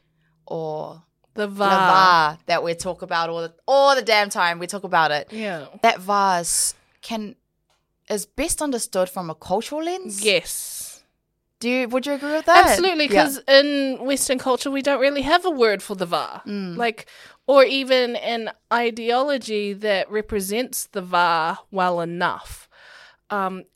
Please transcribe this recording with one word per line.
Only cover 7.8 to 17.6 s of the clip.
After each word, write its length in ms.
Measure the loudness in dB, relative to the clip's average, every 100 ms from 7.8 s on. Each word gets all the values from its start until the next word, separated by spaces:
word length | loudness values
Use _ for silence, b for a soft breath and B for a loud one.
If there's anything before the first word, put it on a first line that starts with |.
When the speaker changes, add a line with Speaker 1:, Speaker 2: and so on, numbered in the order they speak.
| _ _ -8
Speaker 1:
is 180 | -6 -6
best 340 | -6 -4 -4
understood 480 | -4 -4 -4 -2 -2
from 220 | -4 -10
a 40 |
cultural 500 | -10 -4 -4 -2 -6
lens. 400 | -6 -6 -8 -2
Speaker 2:
Yes. 600 | 0 0 -2 -12 -12 -14 -16 -18 _ _ _ _ _ -6
Speaker 1:
Do 80 | -2
you, 200 | -2 0
would 160 | -2 -2
you 80 |
agree 180 | -6 -2
with 140 | -2 6
that? 220 | 8 8
Speaker 2:
Absolutely, 360 | 6 2 0 2
Speaker 1:
Yeah. 160 | 4
Speaker 2:
'cause 140 | 4 0 6
in 520 | 6 6 0 -2 -2
Western 380 | -4 -2 -2 -2
culture, 320 | 0 -2 -2
we 100 | -2
don't 180 | 0 2
really 200 | 2 0
have 220 | 2 2
a 60 | 2
word 320 | 2 2 2
for 120 | -4
the 120 | -8 -4
va. 360 | -2 -4 -10 -10
Speaker 1:
Mm. 280 | -8 -8 -4
Speaker 2:
Like, 280 | -4 -6 -16 B B B 4
or 180 | 6